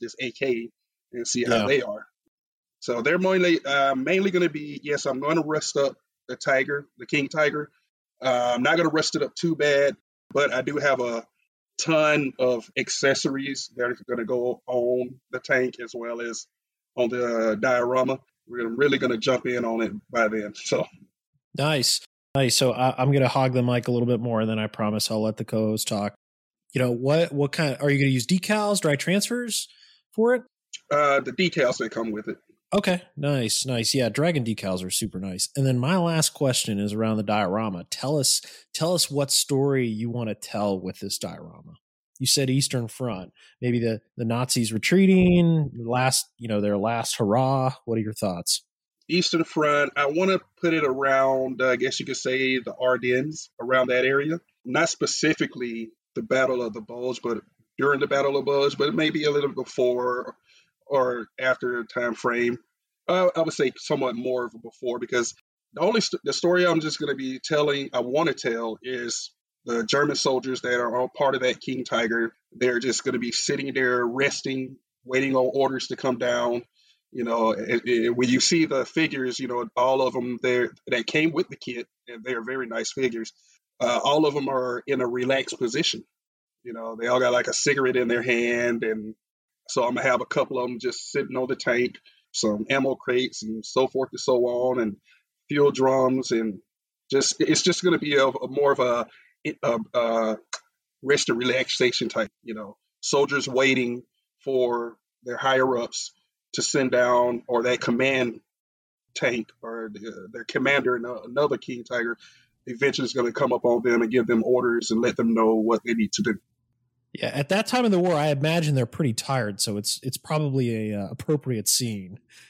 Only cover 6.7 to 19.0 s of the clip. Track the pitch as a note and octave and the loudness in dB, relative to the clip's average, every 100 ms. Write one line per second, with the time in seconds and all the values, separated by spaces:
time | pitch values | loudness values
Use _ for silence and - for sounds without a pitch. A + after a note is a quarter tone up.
6.7 | C#3+ C#3+ - A#2+ D3 C3+ D#3 D3 D3 D3 | -4 -8 -18 -6 -4 -2 0 0 0 -8
7.7 | _ _ _ _ _ C3 B2 B2 A#2+ C#3 | _ _ _ _ _ -2 0 2 2 2
8.7 | E3 D#3+ D#3 - D#3 C3 - E3+ D#3 D3 | 2 2 0 0 -2 -4 -2 -2 0 2
9.7 | C#3 C#3+ A#2 _ _ - C#3 C#3+ B2+ B2+ | 4 2 0 _ _ -6 0 0 0 -2
10.7 | C#3+ C#3+ B2+ B2 A#2 - _ _ _ _ | -2 0 0 0 -4 -8 _ _ _ _
11.7 | - D#3+ D#3 D3+ D3+ C3+ - B2+ A#2+ - | -6 0 4 4 2 0 0 2 2 -2
12.7 | - - - C#3 C3+ D3 C3+ C#3 C3+ - | -6 -4 0 2 2 0 -2 -4 -8 -8
13.7 | B2 B2 A#2+ - A#2+ A2 B2 B2 A#2 - | -4 -4 -4 -6 -6 -2 -2 -2 -4 -4
14.7 | B2 B2 B2+ B2 C3 _ C3 - C3 B2+ | 0 2 0 -2 -8 _ -8 0 0 0
15.7 | A#2+ A#2 A#2+ A#2 A#2 A#2 A2 - _ _ | -4 -12 -10 -8 -6 -8 -10 -14 _ _
16.7 | _ _ B2 B2 B2 A#2+ A2+ A2+ G#2 - | _ _ -2 0 0 0 2 2 2 2
17.7 | B2 A#2+ B2+ B2+ C3+ _ _ - A#2+ A2+ | 2 4 2 2 -2 _ _ -12 -6 -4
18.7 | A#2+ C#3+ F3 | 2 2 4